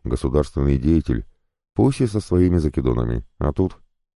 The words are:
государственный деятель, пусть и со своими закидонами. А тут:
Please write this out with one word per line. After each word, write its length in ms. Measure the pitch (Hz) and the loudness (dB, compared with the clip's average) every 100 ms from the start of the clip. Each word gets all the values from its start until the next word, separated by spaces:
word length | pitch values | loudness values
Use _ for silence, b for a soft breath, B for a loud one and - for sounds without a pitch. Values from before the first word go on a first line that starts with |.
государственный 760 | 60 62 69 69 73 69 71 69 | -6 -4 0 0 0 0 0 2
деятель, 460 | 69 82 - 58 - _ _ _ _ - | 2 2 0 -4 -6 _ _ _ _ 0
пусть 260 | 127 135 | 0 2
и 60 | 123 | -2
со 120 | 104 | -4
своими 380 | - 90 90 87 | 0 2 4 2
закидонами. 640 | 76 - 64 58 58 58 - _ | 0 -2 -2 -2 -2 -6 -8 _
А 160 | 73 | -4
тут: 240 | - 92 - _ _ _ | -2 -4 -4 _ _ _